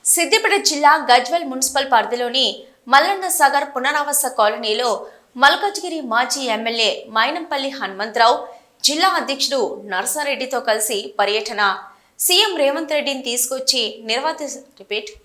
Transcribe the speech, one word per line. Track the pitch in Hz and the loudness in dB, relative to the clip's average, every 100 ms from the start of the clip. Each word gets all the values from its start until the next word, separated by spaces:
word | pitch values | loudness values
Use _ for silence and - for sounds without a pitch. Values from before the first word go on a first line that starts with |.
| - | 2
సిద్దిపేట | - 330 440 440 392 - | 2 2 2 4 2 2
జిల్లా | 294 294 311 254 | 4 4 4 6
గజ్వెల్ | 247 254 339 285 | 4 4 -2 -2
మున్సిపల్ | 262 262 277 269 | -4 -2 -2 2
పరిధిలోని | 240 214 240 240 262 233 - - _ - | 2 2 -4 -2 0 -2 -2 -18 _ 2
మల్లన్న | 269 339 392 370 - | 4 4 -2 -2 2
సాగర్ | 277 285 285 | 4 2 -2
పునరావాస | 262 269 302 294 285 262 - | -2 -2 -2 0 -2 -2 2
కాలనీలో | 214 220 220 220 247 202 - - _ 247 | 0 0 -4 -2 0 -2 -6 -20 _ 4
మల్కాజ్గిరి | 269 359 403 415 359 330 262 | 4 4 -2 -4 -6 -6 -2
మాజీ | 226 226 277 254 | 0 0 -2 -2
ఎమ్మెల్యే | 214 226 233 214 - - 220 | -2 -2 0 0 0 -4 0
మైనంపల్లి | 240 339 320 285 269 269 | 0 -2 -4 -4 -4 -6
హనుమంతరావు, | 196 190 220 233 233 277 - - _ _ - | -8 -6 -4 4 4 4 -2 -16 _ _ -2
జిల్లా | 302 381 339 | 2 2 2
అధ్యక్షుడు | 254 277 - 277 208 - 202 | -2 -4 -2 -2 -2 -6 -6
నర్సారెడ్డితో | 185 247 302 285 262 254 254 262 | -4 -4 -4 -4 -4 -4 -2 0
కలిసి | 220 - 208 214 - | 0 -2 -4 -6 -2
పర్యటన. | 202 208 214 208 202 190 - - _ - | 0 0 -4 0 0 0 -10 -20 _ -6
సీఎం | - 359 440 330 | 0 2 2 2
రేవంత్ | 277 302 302 302 | 0 0 -2 -4
రెడ్డిని | 277 269 254 | -2 -6 -6
తీసుకొచ్చి | 240 - 262 262 254 214 220 226 | -4 -4 -2 0 0 -4 -8 -6
నిర్వాసి-, | 233 302 311 285 - - _ | -4 -4 -6 -10 -12 -18 _
రిపీట్. | 196 208 427 - | -8 -8 -8 -18